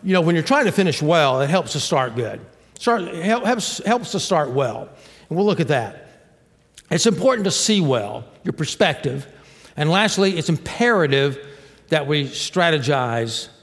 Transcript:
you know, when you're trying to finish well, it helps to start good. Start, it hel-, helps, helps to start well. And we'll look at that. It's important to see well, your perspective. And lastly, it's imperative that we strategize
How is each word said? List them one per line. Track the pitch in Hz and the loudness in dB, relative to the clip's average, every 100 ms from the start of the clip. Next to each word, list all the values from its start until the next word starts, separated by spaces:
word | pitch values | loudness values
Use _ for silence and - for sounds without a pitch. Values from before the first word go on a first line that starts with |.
you | 190 | 2
know, | 185 | 2
when | 165 170 | 4 2
you're | |
trying | 156 285 240 | 2 2 2
to | |
finish | 185 185 139 | 2 0 0
well, | 151 170 139 131 | 2 4 4 2
it | 139 | 2
helps | 185 - | 0 -2
to | 151 | -6
start | - 147 127 117 | -2 0 0 -2
good. | 110 107 - _ _ - | -6 -8 -16 _ _ -6
Start, | - 233 | 0 0
it | 175 165 | -2 -6
hel-, | 180 233 214 | -2 0 0
helps, | 240 - - - | -2 -2 -6 0
helps | 240 185 | 0 0
to | 196 | -6
start | - 175 143 | 0 0 2
well. | 131 127 110 - - - - - | 0 -2 -4 -12 -20 -20 -20 -8
And | 160 | 0
we'll | 208 | 0
look | 180 | 0
at | 147 | 0
that. | 143 107 - - - _ _ _ _ _ - _ | 0 -2 -10 -20 -20 _ _ _ _ _ -20 _
It's | 165 226 | 0 0
important | 165 262 247 190 | 2 0 2 0
to | |
see | - - 214 | -2 0 2
well, | 156 127 101 120 117 - | 2 0 -2 -10 -14 -12
your | - | -10
perspective. | - 156 - 185 147 - 135 - - - - - - | -6 -6 0 0 0 -6 -6 -10 -20 -20 -20 -18 -4
And | 151 | 0
lastly, | 180 214 - 196 175 | 2 2 2 0 0
it's | 156 | -2
imperative | 160 - - 240 220 151 139 139 135 - - - - - | -2 -4 -2 2 2 2 2 0 -2 -14 -20 -20 -20 -2
that | 156 139 | -2 0
we | 147 135 | -2 -2
strategize | - - 185 170 156 127 143 123 117 117 110 - - | -6 -6 0 2 2 0 0 0 -2 -4 -6 -12 -20